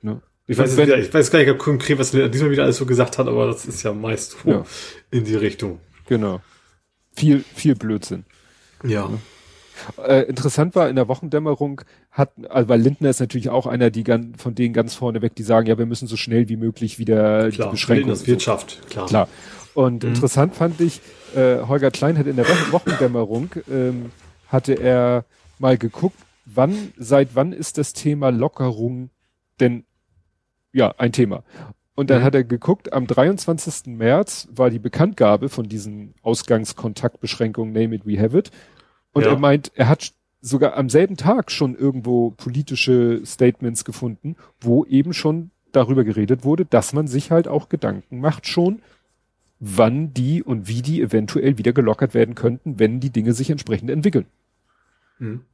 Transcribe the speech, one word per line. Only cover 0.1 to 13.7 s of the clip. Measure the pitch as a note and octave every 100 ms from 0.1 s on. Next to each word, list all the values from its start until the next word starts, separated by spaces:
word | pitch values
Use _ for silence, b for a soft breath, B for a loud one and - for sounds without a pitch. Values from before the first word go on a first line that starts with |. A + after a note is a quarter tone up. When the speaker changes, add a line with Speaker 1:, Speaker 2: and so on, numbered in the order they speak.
| G#2+ _ _ -
Speaker 2:
Ich | B2
weiß |
Speaker 1:
Und | B2+
Speaker 2:
jetzt | C3
Speaker 1:
wenn | D3
Speaker 2:
wieder, | C3
ich | G2
weiß | D#3 C#3+
gar | E3
nicht | C#3 C3+
konkret, | - C3+ - C#3+
was | B2+ C3+
er | C3
diesmal | B2 D3
wieder | C#3
alles | C3+ B2+
so | B2+
gesagt | B2 A#2+ -
hat, | B2+
aber | A#2+ A#2
das | A2+ -
ist | -
ja | A2+
meist | G#2 A2+ G#2+ - -
so | -
Speaker 1:
Ja. | G#2 - B B B B
Speaker 2:
in | B2 G#2+
die | A2
Richtung. | G#2 - G#2 E2+ _ _ -
Speaker 1:
Genau. | A#2+ G#2 F2+ b b b b _ _ _
Viel, | - D3+ C#3 -
viel | - D3+ B2
Blödsinn. | A2 G#2+ - F#2 - b b b b b
Speaker 2:
Ja. | B2 G#2 G2+ G#2+ B B B B B B B -
Speaker 1:
Äh, | B2+ C3+ -
interessant | B2+ C3+ C#3 E3 F#3
war, | D#3
in | C3
der | A#2
Wochendämmerung | B2+ D#3 D3+ D#3 C#3+ D3 C#3 - b b
hat, | - C#3 - A#2
also | C3 A2+
weil | A#2
Lindner | A#2+ C#3+ C#3+
ist | B2+
natürlich | B2 B2+ G#2
auch | B2
einer, | B2